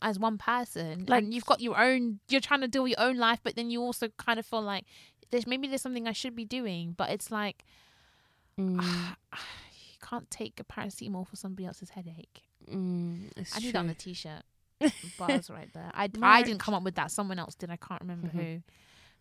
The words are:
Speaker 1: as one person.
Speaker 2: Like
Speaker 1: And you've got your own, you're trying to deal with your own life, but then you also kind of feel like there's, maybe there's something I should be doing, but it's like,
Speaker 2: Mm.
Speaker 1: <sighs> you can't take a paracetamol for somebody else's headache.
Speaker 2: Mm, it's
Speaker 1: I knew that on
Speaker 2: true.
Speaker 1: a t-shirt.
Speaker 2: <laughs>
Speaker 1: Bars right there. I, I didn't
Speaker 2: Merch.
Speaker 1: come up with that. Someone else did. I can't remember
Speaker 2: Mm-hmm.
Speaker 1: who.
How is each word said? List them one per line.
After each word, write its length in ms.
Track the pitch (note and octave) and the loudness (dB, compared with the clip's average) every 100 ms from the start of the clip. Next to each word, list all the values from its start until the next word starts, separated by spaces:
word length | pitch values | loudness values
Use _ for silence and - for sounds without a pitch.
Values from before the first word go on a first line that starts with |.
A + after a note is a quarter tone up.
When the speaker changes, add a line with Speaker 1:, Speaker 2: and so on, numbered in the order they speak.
Speaker 1:
as 160 | A3 G3 | -2 2
one 180 | A3+ G#3 | 0 2
person. 680 | - B3 A#3+ E3+ E3 F3 F#3+ | 0 0 0 -4 -4 -4 4
Speaker 2:
Like 160 | B3 | 4
Speaker 1:
And 80 | G#3 | 4
you've 140 | A#3+ - | -2 2
got 140 | B3 | 2
your 160 | A#3 G3+ | 4 6
own, 400 | B3 C4 A#3+ G3+ - | 6 6 2 -2 2
you're 140 | C4+ | 2
trying 180 | - C#4+ | 4 2
to 80 | B3+ | 4
deal 140 | C4+ | 2
with 80 | B3+ - | 2 4
your 20 | B3 | 4
own 80 | B3 | 4
life, 240 | A3+ A#3 | 4 4
but 140 | A3+ A#3 | 0 -2
then 140 | A#3 | -2
you 100 | A#3+ | -2
also 280 | B3 - A3 - | -2 -2 -4 -2
kind 200 | - A3+ | 0 0
of 60 | |
feel 160 | - A3+ | 0 -2
like 240 | G#3 F#3+ - - - _ _ | -2 -4 -6 -18 -20 _ _
there's, 160 | A#3+ A3+ | -2 0
maybe 220 | C4 C#4 | -2 -2
there's 120 | C4 | -4
something 260 | B3+ B3 A3+ | -4 -4 -4
I 60 | |
should 240 | G#3+ C4 A#3 | -4 -6 -6
be 80 | |
doing, 480 | A3 B3+ A3 E3+ E3+ | -6 -4 -4 -4 -4
but 160 | F3 E3+ | -2 -2
it's 200 | G3+ - | -2 -4
like, 340 | G#3+ G3+ - _ _ _ _ _ _ _ _ _ - | -4 -4 -6 _ _ _ _ _ _ _ _ _ -4
Speaker 2:
Mm. 180 | F#3+ F3+ | 0 0
Speaker 1:
<sighs> 540 | F3+ F3 F3 - _ | 0 -2 -4 -10 _
you 640 | - - - - - - - | -14 -12 -16 -20 -20 -20 -20
can't 280 | - A#3+ - | -10 -10 -10
take 300 | - A3 - | -10 -10 -10
a 40 | |
paracetamol 600 | - - G3+ - G#3+ F#3 F#3 | -12 -8 -8 -8 -8 -6 -8
for 100 | G3 | -10
somebody 280 | G3 F#3+ | -10 -8
else's 240 | F3+ - F3+ | -10 -10 -14
headache. 540 | F#3+ E3+ E3 - - _ _ - | -14 -14 -16 -20 -20 _ _ -8
Speaker 2:
Mm, 600 | F#3+ F3+ F3 F3 E3+ G#3 - | -4 -2 0 -2 -6 -10 -12
it's 180 | F3+ G#3+ | -8 -4
Speaker 1:
I 40 | |
knew 120 | B3 | -2
that 60 | G#3+ | 0
on 60 | E3 | -2
Speaker 2:
true. 60 | |
Speaker 1:
a 20 | |
t-shirt. 480 | E3 F#3 F3 D#3 D3+ - _ _ _ | -4 -10 -12 -12 -14 -18 _ _ _
Speaker 2:
<laughs> 380 | D4 - F3 - | 2 2 -6 -2
Speaker 1:
Bars 320 | F3+ C4+ - | 2 2 0
right 240 | E3 - | -10 -14
there. 180 | D#3+ E3+ | -12 -8
I, 80 | - | -2
I 60 | G3+ | -2
didn't 120 | A3 | 6
Speaker 2:
Merch. 380 | G#3 A#3 A3+ G3+ | 10 10 8 0
Speaker 1:
come 160 | - | 0
up 80 | F#3+ | 0
with 140 | F#3 F3 | 0 0
that. 140 | D3+ | -2
Someone 280 | - G3 F3+ | -2 -4 -4
else 160 | - | -6
did. 160 | - E3+ | -10 -10
I 60 | E3+ | -10
can't 260 | - F3+ | -10 -10
remember 260 | F3+ F3 E3+ | -8 -6 -4
Speaker 2:
Mm-hmm. 100 | E3+ | -4
Speaker 1:
who. 240 | E3 E3 - _ - - - _ | -4 -6 -12 _ -20 -20 -20 _